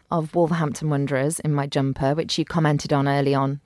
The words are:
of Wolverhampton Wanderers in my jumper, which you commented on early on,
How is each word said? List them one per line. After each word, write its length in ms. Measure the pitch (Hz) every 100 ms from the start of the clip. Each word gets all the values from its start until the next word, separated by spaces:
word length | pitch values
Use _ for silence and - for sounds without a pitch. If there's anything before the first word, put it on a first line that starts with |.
| _
of 240 | 175 156
Wolverhampton 540 | 175 165 165 151 - 156
Wanderers 520 | 139 143 135 143 160
in 120 | 156
my 140 | 143 143
jumper, 480 | 143 135 131 135
which 240 | 151 - -
you 80 | 156
commented 440 | 170 156 151 -
on 160 | 143 139
early 280 | 139 139
on, 260 | 139 135 143